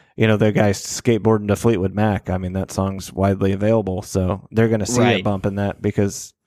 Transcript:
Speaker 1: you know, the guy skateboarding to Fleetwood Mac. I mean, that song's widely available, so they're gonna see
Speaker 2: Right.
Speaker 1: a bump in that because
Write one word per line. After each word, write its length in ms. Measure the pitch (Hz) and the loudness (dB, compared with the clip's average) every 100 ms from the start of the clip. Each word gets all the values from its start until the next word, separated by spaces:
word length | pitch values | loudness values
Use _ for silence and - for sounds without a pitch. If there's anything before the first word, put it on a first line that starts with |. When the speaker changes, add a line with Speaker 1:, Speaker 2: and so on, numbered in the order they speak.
| _ - | _ 0
Speaker 1:
you 100 | 110 | 2
know, 80 | 107 | 4
the 160 | 110 | 2
guy 200 | 101 107 | 2 2
skateboarding 760 | 98 - - - 113 104 110 104 | 0 -6 -4 0 2 4 2 2
to 80 | 101 | 0
Fleetwood 400 | 120 107 95 95 | 2 2 0 0
Mac. 340 | 107 98 - | 0 0 -2
I 80 | 92 | -6
mean, 160 | 92 | -4
that 160 | 95 95 | -6 -6
song's 420 | - 95 95 87 | -4 -4 -4 -10
widely 400 | - 98 98 98 | -2 0 2 0
available, 480 | 98 104 113 95 92 | 0 2 0 0 -6
so 440 | - - 92 95 - | -4 -2 -2 -4 -4
they're 160 | 104 113 | 0 2
gonna 180 | 110 95 | 2 -2
see 140 | 123 | 2
Speaker 2:
Right. 220 | 107 95 | 2 2
Speaker 1:
a 20 | |
bump 220 | 104 98 101 | 0 -2 -2
in 100 | 98 | -2
that 260 | 101 - | -4 -2
because 520 | 104 104 101 - - _ | -4 0 -2 -2 -16 _